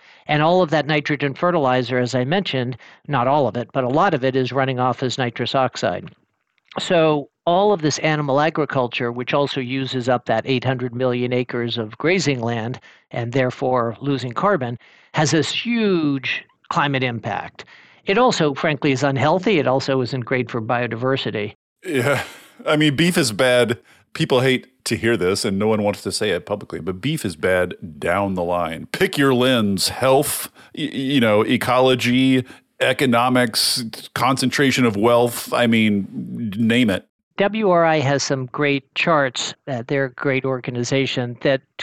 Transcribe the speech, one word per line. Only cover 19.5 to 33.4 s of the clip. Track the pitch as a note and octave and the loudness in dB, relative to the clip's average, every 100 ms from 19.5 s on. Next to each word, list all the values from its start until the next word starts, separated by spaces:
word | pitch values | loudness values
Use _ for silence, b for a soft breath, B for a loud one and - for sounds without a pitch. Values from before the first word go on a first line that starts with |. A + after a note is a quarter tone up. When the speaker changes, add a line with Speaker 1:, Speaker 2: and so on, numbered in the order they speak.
| F3 | 2
Speaker 1:
It | B2 | 2
also | C3 - C3 | 0 0 0
isn't | A#2+ C3 A2+ | -2 -4 -2
great | B2+ A#2 | -4 -2
for | A#2+ | -6
biodiversity. | A2 A#2+ A#2+ A2+ A#2+ C3+ A#2 G#2+ G#2 - _ _ F#3 | -4 -2 -2 -2 -2 -2 -2 -6 -6 -10 _ _ -6
Speaker 2:
Yeah. | C#3 A#2+ B2+ B B B B - | -2 0 -2 B B B B 0
I | D3+ | 2
mean, | D3+ C3 | 2 4
beef | F3 F3 | 2 2
is | B2 | 0
bad. | G#2 B2+ B2 A#2 A#2+ b b b | 2 4 4 4 0 b b b
People | - - C3 | -6 0 2
hate | C3 B2+ - _ - | 4 0 -4 _ -6
to | G#2 | -2
hear | A2+ A2 | 0 2
this, | F2+ G2+ A2 | 2 0 -2
and | G2 | 0
no | G#2+ | 0
one | G#2+ | 2
wants | G#2 G2+ | 0 -2
to | G2+ | -6
say | - G#2+ | -4 -2
it | F2+ - | -2 -4
publicly, | G2+ - E2 | -8 -8 -8
but | E2+ F#2 | -8 -6
beef | C#3+ D#3 | -4 -4
is | G2+ D#2 | -6 -4
bad | F#2 F#2 F2+ - F2+ D2 | 0 0 0 -6 -14 -8
down | F2 F#2+ G2+ | -4 -2 -2
the | F#2 | -2
line. | F2 F2 D#2+ D#2+ D#2 | -2 -2 -4 -8 -10
Pick | - F#3 D3 | -4 -2 2
your | C#3 | 2
lens, | B2 B2+ B2 G2+ F#2+ - | 4 2 2 2 0 -2
health, | - C3 C3+ C#3+ - - B B - | 0 2 4 2 -4 -10 B B -8
y-, | - | -6
you | - C3+ C#3 | -4 0 2
know, | A2+ G#2 | 4 4
ecology, | A2+ B2 - B2+ C3 B2 A#2 B2+ C3 C3 B2 B _ - | 2 0 2 4 4 4 2 2 4 2 0 B _ -2
economics, | B2+ B2+ C3+ A#2 B2 B2+ | 0 2 2 4 4 4